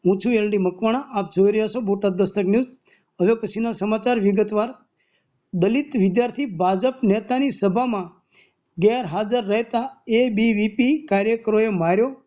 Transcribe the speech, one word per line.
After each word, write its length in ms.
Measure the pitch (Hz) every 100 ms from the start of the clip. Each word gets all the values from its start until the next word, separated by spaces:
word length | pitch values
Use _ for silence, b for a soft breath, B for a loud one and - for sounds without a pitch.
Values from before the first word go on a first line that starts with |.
હું 140 | 180 196
છું 140 | 226
એલ 180 | 226 208
ડી 80 | 202
મકવાણા, 400 | 185 180 220 247
આપ 280 | 285 220 190
જોઈ 220 | 180 196
રહ્યા 140 | 214 214
છો 140 | 247
બોટાદ 340 | 208 196 202 180
દસ્તક 280 | 190 208
ન્યૂઝ. 220 | 185 220 254 - b b b -
હવે 140 | 185
પછીના 380 | 226 220 220 226
સમાચાર 460 | 220 202 220 226 240
વિગતવાર. 560 | 196 202 208 208 233 - _ _ _ _ _ _ _
દલિત 420 | 180 190 247 294 240
વિદ્યાર્થી 500 | 190 190 240 240 277
ભાજપ 480 | 170 185 190 247 254
નેતાની 460 | 208 214 220 254 277
સભામાં 560 | 196 196 190 254 208 175 _ _ b b b _ -
ગેરહાજર 680 | 202 247 190 175 214 247
રહેતા 580 | 202 214 233 233 254 - -
એ 220 | 226 254
બી 220 | 208 226
વી 160 | 208 214
પી 380 | 208 247 302 -
કાર્યકરોએ 600 | 196 208 226 220 214 220
માર્યો. 480 | 190 165 196 254 262